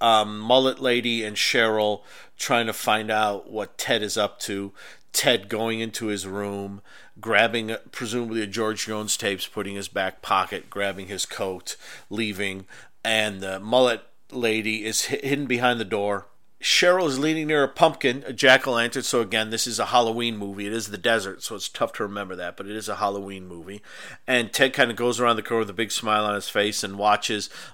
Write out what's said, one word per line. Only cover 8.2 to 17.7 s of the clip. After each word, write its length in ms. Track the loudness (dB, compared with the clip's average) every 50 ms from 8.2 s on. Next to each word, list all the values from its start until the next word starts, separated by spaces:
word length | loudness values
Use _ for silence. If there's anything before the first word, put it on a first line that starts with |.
| -4 -4 -4 -4
a 60 | -4
George 400 | -4 -2 -2 -2 -2 -2 -4 -6
Jones 280 | -6 -6 -6 -4 -4 -4
tapes, 280 | -2 -2 -2 -2 -4 -6
putting 300 | -8 -6 -6 -6 -6 -6
his 120 | -8 -8
back 360 | -6 -4 -2 -2 -2 -4 -6 -4
pocket, 480 | 0 0 0 0 0 -4 -10 -10 -8
grabbing 380 | -6 -4 -4 -4 -4 -6 -8 -8
his 180 | -6 -6 -6
coat, 480 | -6 -6 -6 -4 -4 -6 -6 -8 -12 -12 -12 -14 -20 -20 -18 -12 -8
leaving, 560 | -4 -4 -4 -2 -2 -4 -4 -4 -6 -8 -12 -16 -20 -20 -20 -20 -12 -6
and 380 | -2 0 2 2 2 0 -2 -6
the 220 | -8 -6 -8 -6
Mullet 400 | -2 2 4 6 6 6 2 0 -6 -16 -20 -20 -18 -12
Lady 540 | -6 -2 0 0 0 0 0 -2 -4 -4 -4
is 240 | -4 -2 -2 -2
hi-, 140 | -2 -4 -4 -2
hidden 220 | -2 -2 -2 0
behind 340 | 0 0 2 2 2 2 0
the 60 | -2
door. 420 | -4 -2 -2 -2 -2 -2 -4 -6 -12 -20 -20 -20 -20 -12 -6
Cheryl 460 | 0 2 2 4 6 6 6 4 4
is 100 | 0 0
leaning 300 | 0 0 0 0 0 0
near 160 | 0 2 2 2
a 60 |
pumpkin, 560 | 2